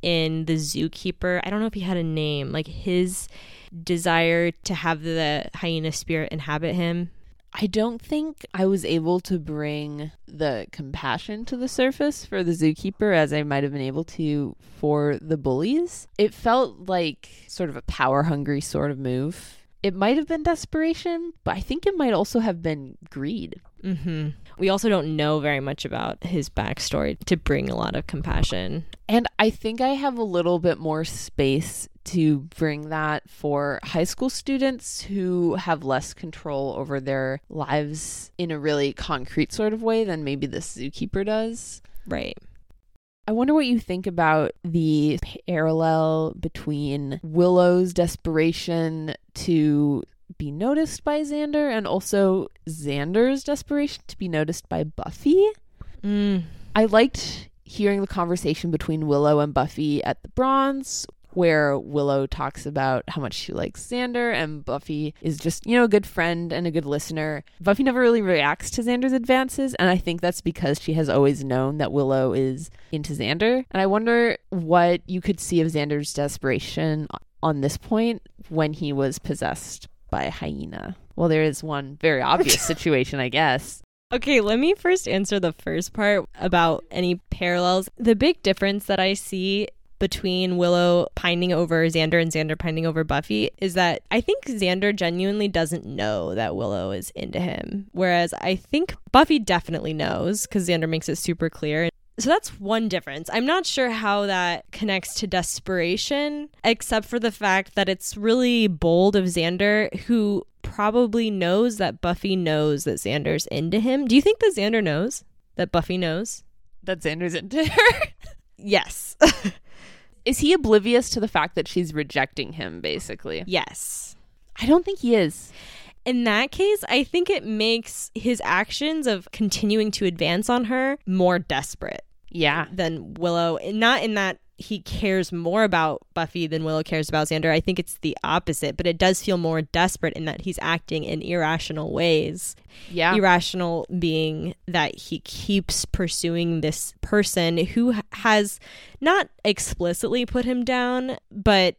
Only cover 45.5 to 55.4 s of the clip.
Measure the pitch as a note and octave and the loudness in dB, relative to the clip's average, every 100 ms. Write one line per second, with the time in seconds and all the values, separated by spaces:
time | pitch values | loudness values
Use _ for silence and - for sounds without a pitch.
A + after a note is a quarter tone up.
45.5 | F3 D#3+ D#3+ D#3+ D#3+ D#3+ D#3+ D#3+ - E3 | 0 2 2 2 4 2 2 -2 -4 -10
46.5 | - - D3 D3 C#3+ C#3 C#3 E3 D#3 F3+ | -8 -6 -4 -2 -4 -4 -8 -4 4 6
47.5 | F3+ F3+ F3+ F#3 F3 F3 - - D#3+ E3 | 6 6 4 2 2 0 0 -2 2 2
48.5 | E3 - E3 E3 D#3+ D3+ - _ - - | 0 -2 -2 -2 -4 -8 -10 _ -8 0
49.5 | E3 D3+ D3 D3 C#3 - _ _ - D3 | 4 4 4 2 0 -4 _ _ -10 -8
50.5 | D3 A3 D4 D#4+ - - D4+ D4+ D4 D4+ | -4 0 0 0 -2 -2 -2 -2 -4 -2
51.5 | D4 D4 A3+ G3+ F#3 - G3+ G3 F#3 - | 0 0 0 0 -2 0 2 4 2 -2
52.5 | - - D#3+ C#3+ C#3+ D3 G3 B3 C4+ - | -10 -12 -8 -4 -2 0 2 2 2 -2
53.5 | C#4+ - D4 D4 - - - F#3 D#3+ D#3 | -4 -2 -2 -2 -6 -16 -10 -4 0 0
54.5 | E3+ - E3 D#3 - - - C#4+ F4+ | -4 -6 -4 -4 -6 -10 -4 4 6